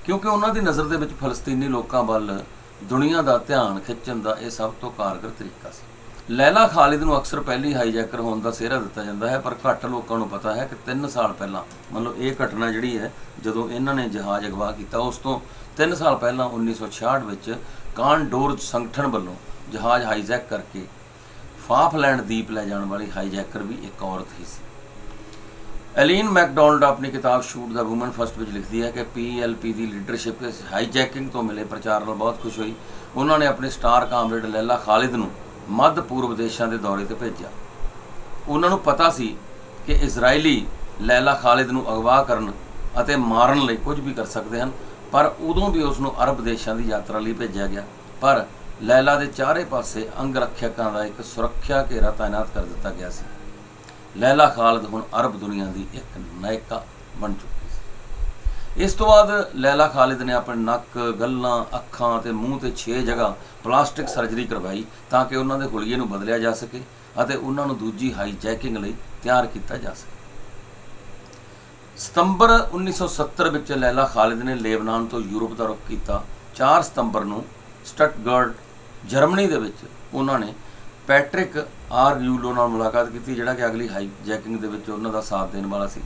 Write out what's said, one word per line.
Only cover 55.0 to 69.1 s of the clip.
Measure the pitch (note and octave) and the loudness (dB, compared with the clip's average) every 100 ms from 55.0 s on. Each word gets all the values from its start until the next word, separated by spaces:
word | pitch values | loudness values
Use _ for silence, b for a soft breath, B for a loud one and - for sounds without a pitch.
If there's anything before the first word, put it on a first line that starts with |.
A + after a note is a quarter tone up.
| A2 G#2+ | -2 0
ਅਰਬ | A#2+ G2+ | 0 -2
ਦੁਨੀਆ | G2+ G2+ | -6 -4
ਦੀ | F#2+ F#2 F2 | -4 -6 -8
ਇੱਕ | C3 - F#2+ F#2+ | -10 -12 -12 -12
ਨਾਇਕਾ | F2 G2+ A2 - A2+ - - - - | -8 -4 -6 -6 -8 -8 -18 -16 -8
ਬਣ | G#2 | -4
ਚੁੱਕੀ | G2 - - - | -4 -4 -4 -2
ਸੀ। | - - - - - - - B B B - | -6 -6 -8 -8 -2 -2 0 B B B 0
ਇਸ | F#3+ | 0
ਤੋਂ | - A3 | 4 10
ਬਾਅਦ | G#3+ G#3 G#3 - | 10 10 4 0
ਲੈਲਾ | C3+ C3+ C#3+ D3+ | 2 4 6 4
ਖਾਲਿਦ | C#3 C3 B2+ | 6 4 4
ਨੇ | B2+ | 0
ਆਪਣੇ | B2 A#2+ A#2 | 0 0 -2
ਨੱਕ, | A2+ A#2+ - A#2+ A#2+ G#2 | 0 0 -2 -4 -2 0
ਗੱਲਾਂ, | A#2+ B2+ B2 A#2+ A2 B2 | -2 0 2 0 0 -6
ਅੱਖਾਂ | - - A#2+ A2+ | -8 -2 0 0
ਤੇ | A#2 | -2
ਮੂੰਹ | A2 A#2+ C3+ | -4 -2 -2
ਤੇ | B2 - | -4 -4
ਛੇ | - B2 | -2 0
ਜਗ੍ਹਾ | A#2 A#2+ G#2+ - B B | 0 2 0 -2 B B
ਪਲਾਸਟਿਕ | A2+ B2+ C#3+ - C#3+ | 2 4 4 -2 -4
ਸਰਜਰੀ | - A2+ A2+ | -2 -2 -2
ਕਰਵਾਈ | A2 G#2+ F#2 G2 A2 B - | -4 -4 -4 -6 -8 B 2
ਤਾਂ | B2+ | 2
ਕਿ | B2+ C3 | 2 0
ਉਹਨਾਂ | C3+ C3+ | 0 -2
ਦੇ | C3+ | -2
ਹੁਲੀਏ | A2 G#2+ B2+ | -4 -2 -2
ਨੂੰ | A2+ | -2
ਬਦਲਿਆ | G2 G#2 A#2 | -4 -2 0
ਜਾ | A2+ | 0
ਸਕੇ | A2+ A2+ B2 C3 B B - | -2 -6 -12 -14 B B -2
ਅਤੇ | B2+ | -2
ਉਹਨਾਂ | C3+ C3 C#3 C#3+ | -2 -2 -2 -2
ਨੂੰ | A#2+ | -2
ਦੂਜੀ | A2 G2+ B2+ | -6 -4 -4
ਹਾਈਜੈਕਿੰਗ | G2+ G#2 F#2+ G#2 A2+ C3 G#2+ | -2 -6 -4 -4 -4 -4 -4
ਲਈ | G2+ A#2 - | -6 -8 -10